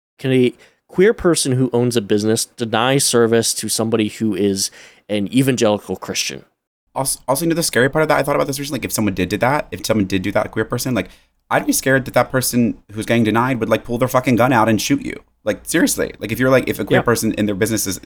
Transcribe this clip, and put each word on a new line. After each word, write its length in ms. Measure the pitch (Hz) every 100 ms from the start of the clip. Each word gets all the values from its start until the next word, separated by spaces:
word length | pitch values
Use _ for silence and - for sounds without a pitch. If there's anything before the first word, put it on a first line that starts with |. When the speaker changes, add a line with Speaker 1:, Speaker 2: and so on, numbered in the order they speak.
| _ _
Speaker 1:
Can 120 | 135
a 200 | 131 123 - - _ _
queer 240 | - 196
person 400 | - 180 156 139
who 160 | 127 131
owns 240 | 120 123 117
a 40 |
business 440 | 101 104 107 113
deny 540 | - - 117 110 123 139
service 540 | - 120 113 117 110
to 140 | - 107
somebody 400 | - 113 110 107
who 260 | - 110 92
is 340 | 101 98 - - - _ -
an 180 | 104 101
evangelical 600 | 123 135 123 110 104 - 95
Christian? 480 | - 92 - 67 - _ _ _ _
Speaker 2:
Also, 240 | 127 135 - -
also, 180 | 139
you 40 | 170
know, 60 | 165
the 60 |
scary 240 | 160 117 135
part 120 | 156
of 60 | 151
that, 100 | 143
I 40 |
thought 140 | 147 147
about 100 | 143
this 120 | 139
recently, 180 | 143 135
like, 60 |
if 80 | 101
someone 220 | - 104
did 140 | 92 90
do 60 | 101
that, 280 | 120 147 -
if 120 | 92
someone 220 | - 110 95
did 160 | 98
do 80 | 104
that, 140 | 107 107
a 20 |
queer 160 | 110
person, 300 | 107 123 131
like, 140 | 113 90 - _ _ -
I'd 160 | 131 -
be 60 |
scared 320 | 240 139 135 131
that 80 |
that 160 | 123 120
person 500 | 131 123 120 117 - -
who's 140 | 104 107
getting 180 | 117
denied 360 | 107 110 127 123
would, 80 | 110
like, 160 | 110
pull 140 | - 117
their 100 | 127
fucking 280 | 127 131 113
gun 160 | 123
out 160 | 123 110
and 120 | 107
shoot 240 | - 143
you. 180 | - - - _
Like, 160 | 107 104
seriously. 480 | - 165 277 - 73 -
Like, 140 | 107
if 60 | 113
you're, 100 | 131
like, 180 | 131 -
if 100 | 107
a 60 |
queer 140 | 107 180
Speaker 1:
Yeah. 40 |
Speaker 2:
person 280 | 123 113 113
in 120 | - 104
their 80 |
business 320 | 98 107 110 98
is, 140 | 90